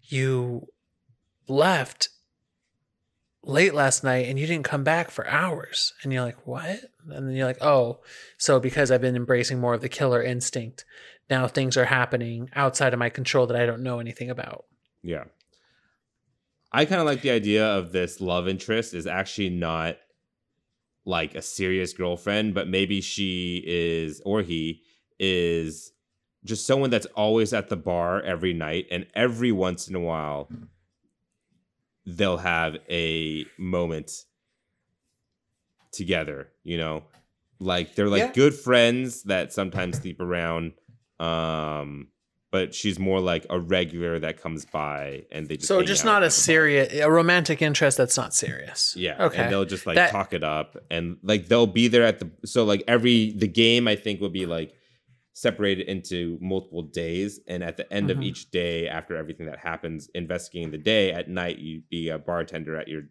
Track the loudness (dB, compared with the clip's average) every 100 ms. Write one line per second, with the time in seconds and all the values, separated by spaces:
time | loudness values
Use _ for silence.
0 | _ -2 0 0 -2 -6 -12 _ _ _
1 | _ _ _ _ -4 4 4 4 0 -4
2 | -6 _ _ _ _ _ _ _ _ _
3 | _ _ _ _ -2 4 4 4 2 2
4 | 0 0 0 -2 -2 -2 -2 -2 0 0
5 | -2 -8 -2 0 0 -4 -6 -4 -4 -4
6 | -4 -2 -4 -6 -10 -8 -6 -8 -10 _
7 | -16 -10 -6 -2 -2 0 4 4 4 -2
8 | -14 -20 -20 _ 4 4 4 0 4 4
9 | 4 0 2 2 2 0 0 0 -2 -2
10 | 2 2 2 -2 -4 -6 -8 -14 -20 -20
11 | -20 -20 _ 0 0 0 0 2 4 4
12 | 2 -2 -4 -8 -8 0 0 2 2 2
13 | -2 -2 0 2 2 2 0 0 -4 -6
14 | -8 -10 -10 -8 -10 -12 -18 _ _ _
15 | -8 -8 -10 _ _ _ _ _ _ _
16 | _ _ _ _ _ _ _ 2 2 4
17 | 2 0 2 2 4 4 4 2 -2 -2
18 | -2 -4 -2 -2 -2 -4 -2 -4 -4 -8
19 | -6 -4 -4 -4 -4 -2 -2 -2 -2 -6
20 | _ _ _ _ _ _ _ _ _ _
21 | -4 -2 -2 -6 -12 -4 -2 0 -2 -4
22 | -4 -4 -2 0 0 -2 0 0 0 -2
23 | -4 -4 -4 -2 -4 -6 -4 -2 0 -2
24 | -4 -8 -4 -2 -2 -4 -4 -6 _ _
25 | _ _ -2 2 2 0 -2 -8 -18 _
26 | _ _ _ _ -8 -6 0 2 2 0
27 | -2 0 2 4 4 0 -2 -6 -2 0
28 | 0 -2 -2 -2 -2 -2 -2 -4 -4 -8
29 | -6 0 0 2 2 2 0 -2 -6 -4
30 | -4 -2 -2 -4 -8 -14 -16 _ _ _
31 | _ _ _ _ _ _ _ _ _ _
32 | -14 0 0 2 0 2 0 -4 -6 -2
33 | 0 -2 -2 -6 -8 -10 -4 -2 -2 -4
34 | -8 -16 -18 _ _ _ _ _ _ _
35 | _ _ _ _ _ _ _ _ _ -10
36 | -2 -2 -2 -8 -14 _ -6 -4 -4 -6
37 | -10 _ _ _ _ _ -2 -2 -2 0
38 | 2 4 2 6 6 4 2 6 6 4
39 | -4 -8 -2 -2 -2 -4 -4 -2 -4 -4
40 | -8 -8 -4 -2 -2 -2 -6 -10 _ _
41 | _ _ -2 0 -2 -2 -4 -6 -8 -12
42 | -16 _ _ _ _ -2 -2 -2 -2 0
43 | 0 2 2 0 -2 -4 0 0 0 -2
44 | -4 -2 -4 -6 -8 -10 -8 -6 -4 -6
45 | -8 -12 -12 -12 -8 -6 0 2 2 2
46 | 4 4 4 4 4 6 6 4 2 2
47 | 4 6 6 4 2 0 2 4 2 4
48 | 2 2 0 -2 -2 -8 -10 -2 -2 0
49 | -4 0 0 2 0 2 0 -2 0 4
50 | 4 2 -2 -4 -2 -2 -4 -12 -8 -4
51 | -4 -6 0 0 4 6 6 6 6 6
52 | 6 2 -6 -12 -4 0 2 2 4 4
53 | 6 6 4 2 0 6 6 6 4 0
54 | -2 -4 -4 -4 -4 -4 -6 _ _ _
55 | _ _ _ -2 -2 2 0 0 -2 -6
56 | -4 -4 -4 -6 -2 -4 -4 -10 -8 -6
57 | -4 -2 -4 -8 -10 -8 -8 -8 -6 -2
58 | 0 -2 -4 -8 -6 -4 -2 -2 -4 -6
59 | -8 -8 -8 -10 -12 -10 -8 -8 -8 -10
60 | -10 -10 -6 -6 -8 -10 -8 -4 2 2
61 | 2 0 -6 -6 -4 -6 -10 -12 -10 -6
62 | -6 -6 -4 -4 -4 -8 -8 -8 -8 -10
63 | -12